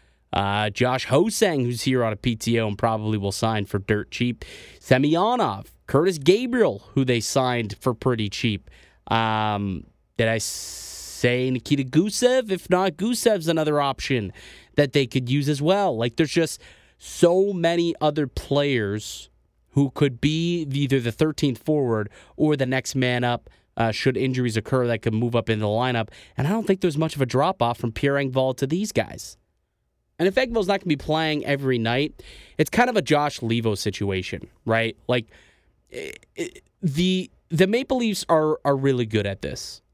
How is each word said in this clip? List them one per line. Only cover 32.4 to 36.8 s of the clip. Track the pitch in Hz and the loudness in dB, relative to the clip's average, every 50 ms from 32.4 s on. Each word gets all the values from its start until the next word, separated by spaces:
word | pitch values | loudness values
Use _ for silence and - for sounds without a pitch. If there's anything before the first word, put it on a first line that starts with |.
| - - _ - | -20 -10 _ -2
it's | 156 - | -2 2
kind | - 226 247 254 | 4 2 2 4
of | 233 | 2
a | 208 | 0
Josh | 139 - 151 147 147 143 - - | 2 2 2 2 2 0 -4 -4
Leivo | 123 113 117 117 113 113 104 - | -2 -2 0 0 0 0 -2 0
situation, | - 107 92 - 104 98 95 92 90 - - - - - _ _ _ | -4 -6 -4 -4 -4 -2 -2 -4 -4 -6 -10 -10 -12 -16 _ _ _
right? | 113 110 113 113 113 - - _ | 0 2 2 0 -2 -4 -8 _
Like, | - 123 123 110 - - - _ _ _ _ _ _ _ _ _ _ - | -2 -2 -2 -2 -6 -16 -20 _ _ _ _ _ _ _ _ _ _ -14
i-, | 135 - - - - - _ _ | -14 -14 -14 -16 -18 -20 _ _
i-, | - 170 - - - _ _ _ _ | -10 -10 -10 -12 -16 _ _ _ _